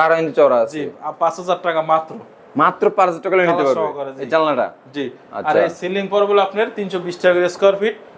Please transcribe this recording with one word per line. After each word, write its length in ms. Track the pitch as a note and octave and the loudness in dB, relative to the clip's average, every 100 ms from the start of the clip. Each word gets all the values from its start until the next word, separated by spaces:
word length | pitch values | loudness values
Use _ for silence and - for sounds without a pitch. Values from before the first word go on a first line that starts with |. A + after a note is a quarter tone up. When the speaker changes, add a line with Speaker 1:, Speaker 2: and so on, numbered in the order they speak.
Speaker 1:
বারো 140 | D#3+ E3 | 4 2
ইঞ্চি 120 | D#3+ D3 | 2 4
চড়া 160 | C#3+ A#2+ | 4 4
আছে? 80 | A2+ D3+ | 0 -4
Speaker 2:
জি, 60 | C3+ - D3+ | -8 -8 -12
আর 80 | - | -2
পাঁচ 140 | E3 F3 | -2 -2
হাজার 180 | F3+ F3+ F3 | -4 -2 -2
টাকা 160 | D#3+ D#3 | -2 0
মাত্র। 220 | D#3+ - - - - - C3 | 0 -2 -12 -18 -20 -8 0
Speaker 1:
মাত্র 340 | E3+ - G3 | 2 2 0
পাঁচ 160 | G3 F3+ | 2 0
হাজার 160 | E3 | 0
টাকা 140 | F#3+ F#3 | 0 2
হলে 100 | F3 | 2
নিতে 160 | E3+ | 2
Speaker 2:
কালার 120 | C#3 | 2
Speaker 1:
পারবে? 180 | D3 D3+ | 0 -2
Speaker 2:
সহকারে, 200 | C#3+ C3+ | -6 -10
জি। 100 | C3+ | -8
Speaker 1:
এই 40 | C3 | -2
জানলাটা? 460 | D#3+ D#3 B2+ F#2+ - C3 | 0 2 0 -2 -6 -12
Speaker 2:
জি। 160 | C#3+ B2 - - | -8 -8 -10 -14
Speaker 1:
আচ্ছা। 180 | G#2 D3+ | -6 0
Speaker 2:
আর 60 | D#3 | 0
এই 140 | - | 0
সিলিং 380 | - F3+ G3 F#3+ | -2 -6 -4 -2
পড়বে 320 | G3+ G3+ G3+ | 0 2 2
আপনার 260 | F#3+ G3+ A#3 - | 2 -2 -4 -4
তিনশো 220 | G3 F#3 | -6 -6
বিশ 180 | F3 F3 | -6 0
টাকা 180 | F3+ | 2
করে 140 | F3+ F3+ | 2 0
স্কয়ার 280 | F3+ G3 G3 | 2 2 2
ফিট, 180 | G#3+ - - | -2 -4 -14